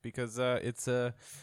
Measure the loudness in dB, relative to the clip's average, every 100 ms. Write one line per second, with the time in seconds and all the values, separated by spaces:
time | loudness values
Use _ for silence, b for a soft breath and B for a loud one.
0 | -6 -4 -4 2 2 2 0 -2 0 2
1 | 2 -4 B B